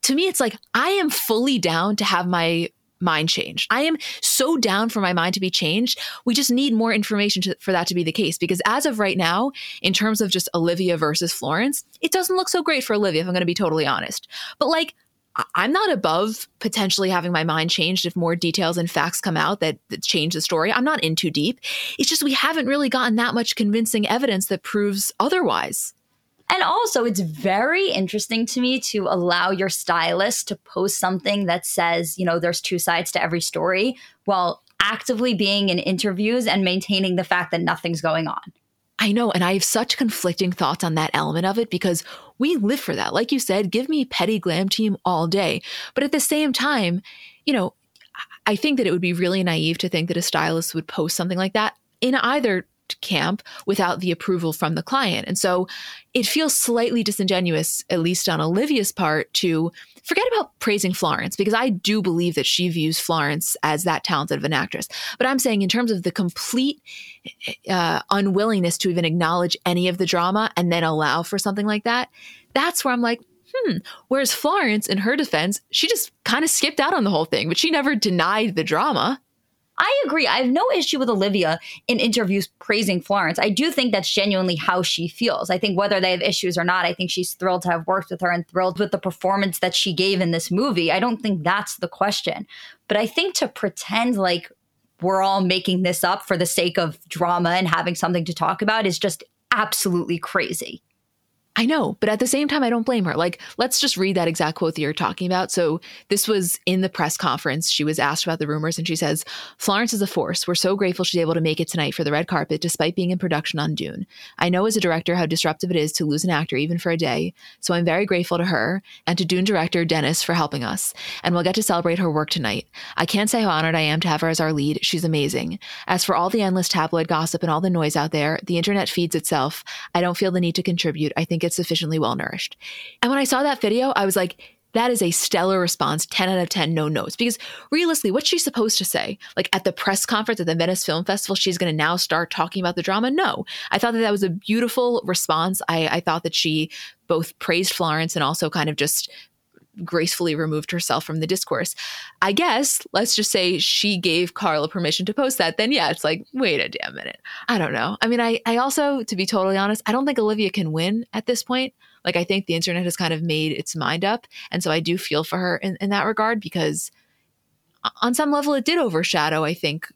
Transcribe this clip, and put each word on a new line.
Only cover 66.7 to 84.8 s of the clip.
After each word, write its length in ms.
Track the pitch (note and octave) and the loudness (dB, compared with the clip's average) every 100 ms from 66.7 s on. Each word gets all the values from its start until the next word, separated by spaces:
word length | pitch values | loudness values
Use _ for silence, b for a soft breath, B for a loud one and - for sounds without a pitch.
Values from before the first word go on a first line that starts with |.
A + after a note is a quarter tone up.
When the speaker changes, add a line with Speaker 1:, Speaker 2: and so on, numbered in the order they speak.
| D4 - B B B B B B B - | -2 -12 B B B B B B B -4
Speaker 1:
uh, 320 | F#3 E3 D#3+ - | 0 0 -2 0
unwillingness 680 | G3 G3 F#3+ G#3+ G#3+ F3 E3 | 2 4 2 2 2 0 0
to 100 | F#3+ | 0
even 160 | F3 | 2
acknowledge 500 | E3 E3+ D#3+ F3 F3 - - | 2 2 2 2 0 0 0
any 220 | F3 F3+ | 2 0
of 100 | F3+ | 0
the 80 | F3+ | 0
drama 440 | F3+ F3 G3+ A3 - | 2 2 2 0 0
and 160 | F3 | 0
then 100 | E3+ | 2
allow 400 | E3 D#3 D3+ C#3+ | 2 2 2 0
for 160 | E3+ G3 | 0 -2
something 280 | G3+ G3 G#3 | -2 -2 0
like 180 | G#3 | 0
that, 240 | A#3+ A#3+ B3+ B B B B | 0 -2 -2 B B B B
that's 320 | - D#4+ F4 C#4 | -2 0 0 -2
where 80 | |
I'm 80 | B3 | 0
like, 180 | A#3+ A#3 - _ _ | 0 -2 -8 _ _
"Hmm." 220 | C5 A4+ G3 - B B | -4 -2 -2 -6 B B
Whereas 240 | C4 C4 | 0 0
Florence, 540 | - C#4+ G4 C#4+ G#3+ - | 0 0 2 2 0 0
in 100 | G3 | 0
her 180 | G3+ | 0
defense, 460 | C#4 D4+ D#3+ E3+ G3+ _ | 0 0 0 0 -2 _
she 180 | - D#4+ | -2 0
just 220 | A4+ - _ | 0 -2 _
kind 180 | - B3 | -2 0
of 60 | D#4+ | 2
skipped 300 | - C#4+ D4+ | 2 0 2
out 140 | C#4+ | 2
on 100 | F4+ | 4
the 60 | G#3 | 2
whole 160 | E3+ E3 | 2 2
thing, 220 | B2 A2 | 0 0
but 100 | - | 0
she 120 | D#4+ | 2
never 240 | D#4 C#4 | 2 2
denied 600 | C4 G#3+ F3+ E3 G#3 A3 F#3+ | 0 2 2 4 2 0 0
the 80 | |
drama. 560 | D#3 D#3 C4 G3+ D3 C4 _ _ _ _ _ - | 0 0 2 2 0 -2 _ _ _ _ _ -2
Speaker 2:
I 220 | G4 C#5 | 0 2
agree. 220 | E4 D4+ B3+ | 2 2 2
I 120 | F3+ | 2
have 100 | B3+ | 2
no 200 | C4+ A#4 | 2 2
issue 260 | F#4+ D4 C#4+ | 2 0 0
with 100 | B3+ | 0
Olivia 520 | G#3+ G3 G3 E3 E3 B B - | 2 2 2 2 0 B B -4
in 140 | A#3+ | 0
interviews 480 | A3 A3+ G3+ G3 F3+ _ | 2 2 2 0 -2 _
praising 420 | - - G#3+ F3+ | -2 0 2 -2
Florence. 380 | - G3+ F3+ - | 0 0 0 2
I 100 | G#3+ | 2
do 220 | G3 D#4 | 2 0
think 220 | - B3+ | 0 0
that's 200 | G#3 - | 0 0
genuinely 440 | - G3+ F#3+ F#3 E3+ | 0 2 2 0 0
how 260 | D#3 F3+ | 0 0